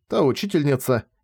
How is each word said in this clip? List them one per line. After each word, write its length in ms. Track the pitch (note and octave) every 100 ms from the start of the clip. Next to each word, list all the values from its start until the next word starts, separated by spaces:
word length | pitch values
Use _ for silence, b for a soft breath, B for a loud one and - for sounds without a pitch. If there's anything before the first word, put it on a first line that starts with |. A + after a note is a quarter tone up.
| -
та 140 | -
учительница 800 | C#3+ - G3+ D#3+ C#3+ C3 - A#2 - _